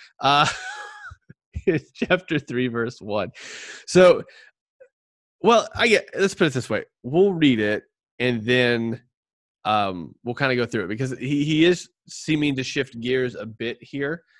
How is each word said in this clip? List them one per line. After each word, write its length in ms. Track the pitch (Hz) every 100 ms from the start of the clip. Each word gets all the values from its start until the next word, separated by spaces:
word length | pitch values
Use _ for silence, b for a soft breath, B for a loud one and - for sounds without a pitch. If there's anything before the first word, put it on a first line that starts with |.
| B -
Uh, 260 | 135 143 147 B B B B B B - _ _ _ -
<laughs> 100 | -
it's 240 | 156 -
chapter 460 | - - 180 - 151
three, 300 | - 123 127
verse 320 | 117 117 -
one. 300 | 101 101 90 B B B B B -
So, 360 | 180 180 135 - B B _ _ _ - _ _ _ _ _
well, 280 | 208 233 -
I 140 | - 240
get, 200 | 202 - 131
let's 160 | 196
put 120 | - 160
it 60 |
this 180 | 127 -
way. 140 | 104 - _
We'll 300 | 123 160 202
read 280 | 170 147 110
it 240 | 104 107 - _ _ -
and 240 | 123 120
then, 580 | 107 123 123 120 113 113 _ _ _ _ _ _
um, 500 | 107 107 98 90 76 -
we'll 100 | 117
kinda 220 | 120 135 123
go 100 | 117
through 180 | 113
it 40 | 90
because 280 | 110 131 127
he, 260 | 127 143
he 200 | 147 156
is 240 | 170 180 - _ -
seeming 480 | - - 156 147 131
to 60 |
shift 360 | 127 143 139 117
gears 340 | 120 131 123
a 120 | 104 110
bit 320 | 107 117 -
here, 420 | 113 139 143 170 b